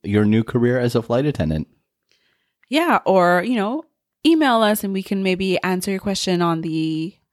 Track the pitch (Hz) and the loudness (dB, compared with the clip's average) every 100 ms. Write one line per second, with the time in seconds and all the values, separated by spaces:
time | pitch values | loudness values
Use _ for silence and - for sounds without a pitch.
0 | - 104 107 110 113 123 120 123 120 117 | -2 2 4 2 2 0 0 0 0 -2
1 | 107 120 147 139 78 78 - _ _ _ | -2 -2 -2 -2 -2 -2 -6 _ _ _
2 | _ _ _ _ _ _ _ 277 339 220 | _ _ _ _ _ _ _ -2 2 0
3 | - 185 175 180 185 247 202 277 - _ | 2 2 4 2 0 -2 -2 -6 -10 _
4 | _ _ 302 330 294 233 214 208 196 190 | _ _ 2 4 4 2 2 0 -2 -6
5 | 190 196 190 180 190 180 180 185 196 190 | -4 -2 0 0 0 -2 -2 -4 -4 -6
6 | 202 190 - 175 175 165 160 160 160 156 | -4 -4 -2 0 0 -2 -4 -4 -2 -4
7 | 160 - _ | -6 -10 _